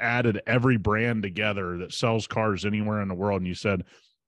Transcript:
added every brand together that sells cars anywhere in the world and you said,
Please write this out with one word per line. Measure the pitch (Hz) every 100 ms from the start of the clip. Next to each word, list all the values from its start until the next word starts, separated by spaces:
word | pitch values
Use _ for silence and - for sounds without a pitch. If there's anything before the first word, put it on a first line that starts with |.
added | 117 120 120 104 -
every | 120 123 120
brand | 98 107 117 110
together | 101 90 107 98 90 87
that | 87
sells | - 123 113 -
cars | - 110 95 101
anywhere | 107 107 107
in | 98
the | 90
world | 101 98
and | 90
you | 90
said, | 107 95 87 - _ _